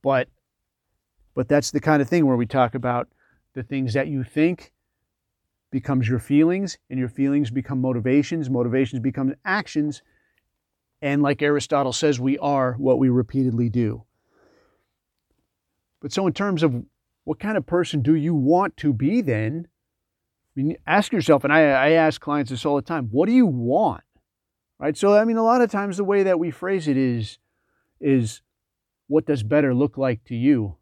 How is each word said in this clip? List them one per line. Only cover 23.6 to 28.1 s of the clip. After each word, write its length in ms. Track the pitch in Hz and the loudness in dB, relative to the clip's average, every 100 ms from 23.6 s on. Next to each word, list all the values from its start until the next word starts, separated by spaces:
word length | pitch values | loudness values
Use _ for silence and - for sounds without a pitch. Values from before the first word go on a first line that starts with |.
| 117 131 208 87 _ _ _ _ _ _ _ _ | 0 0 0 -4 _ _ _ _ _ _ _ _
Right? 200 | 147 151 | -6 0
So, 180 | 196 208 | 4 4
I 80 | |
mean, 140 | 226 226 | 4 2
a 60 | |
lot 180 | 226 247 | 2 4
of 100 | 233 | 2
times 260 | 208 202 185 | 0 -4 -4
the 60 | |
way 200 | 196 202 | 0 2
that 160 | 190 180 | 2 2
we 120 | 170 | -2
phrase 360 | 135 180 196 151 | -4 -4 -2 0
it 100 | 135 | 0
is, 420 | 131 120 107 - _ _ _ _ _ _ | 0 0 -6 -10 _ _ _ _ _ _
is, 420 | 147 | 0